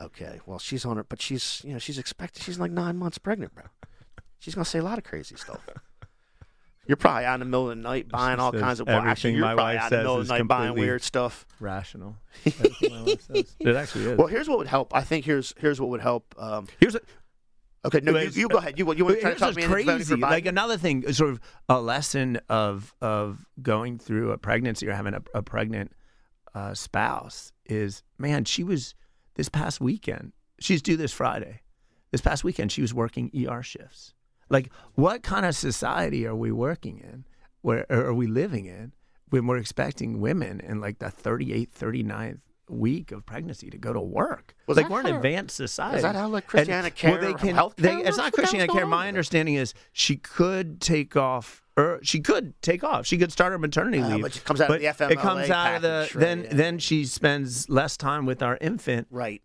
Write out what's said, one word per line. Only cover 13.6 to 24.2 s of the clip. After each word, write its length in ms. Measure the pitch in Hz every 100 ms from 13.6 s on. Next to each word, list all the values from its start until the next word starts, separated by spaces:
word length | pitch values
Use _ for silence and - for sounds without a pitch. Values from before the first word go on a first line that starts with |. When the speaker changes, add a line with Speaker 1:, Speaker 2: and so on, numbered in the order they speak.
Speaker 2:
It 160 | 127 123
actually 280 | 147 110 107
is. 120 | 123
Speaker 1:
Well, 80 | 160
here's 200 | 226 302
what 100 | 240
would 80 | 131
help. 280 | 135 127
I 80 | 135
think 220 | 135 160 147
here's, 260 | 143 127 -
here's 200 | 151 135
what 100 | 123
would 100 | 120
help. 340 | 120 120 - -
Um, 300 | 110 107 98 -
Speaker 2:
Here's 140 | 185
a 60 | 220 - - - _ _ _ _ _
Speaker 1:
okay, 160 | - 151
no, 120 | 147
you, 40 | 156
Speaker 2:
Anyways, 200 | 156 180
Speaker 1:
you 100 | 226
go 100 | 208
ahead. 200 | 151 139
You, 120 | 165
you 100 | 156
wanna 120 | 180 214
Speaker 2:
but 40 |
Speaker 1:
try 0 |
to 60 | 190
Speaker 2:
here's 100 | 170
Speaker 1:
talk 60 | 247
Speaker 2:
what's 80 | 175
Speaker 1:
me 40 |
into 100 | 170
voting 120 | 196 190
for 60 |
Speaker 2:
crazy, 220 | 165 151 131
Speaker 1:
Biden? 40 | 139
Speaker 2:
like, 160 | 160 175
another 320 | 185 233 208
thing, 340 | 170 135 131
sort 180 | 131 151
of 100 | 120 - - -
a 120 | 127
lesson 600 | 117 135 143 139 131 120 -
of, 460 | 113 107 98 107 -
of 420 | 113 107 104 101 - -
going 380 | 127 107 120 120
through 340 | - 110